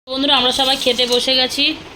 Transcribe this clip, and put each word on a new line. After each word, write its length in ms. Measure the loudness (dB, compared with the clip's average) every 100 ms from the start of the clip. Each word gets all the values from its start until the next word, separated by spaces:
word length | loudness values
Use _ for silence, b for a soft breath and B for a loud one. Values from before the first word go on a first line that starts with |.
| -10
বন্ধুরা, 260 | -4 0 2
আমরা 140 | 2
সবাই 260 | 0 0 2
খেতে 280 | 0 0 0
বসে 300 | 0 2 0
গেছি। 400 | 0 0 -2 -2 -12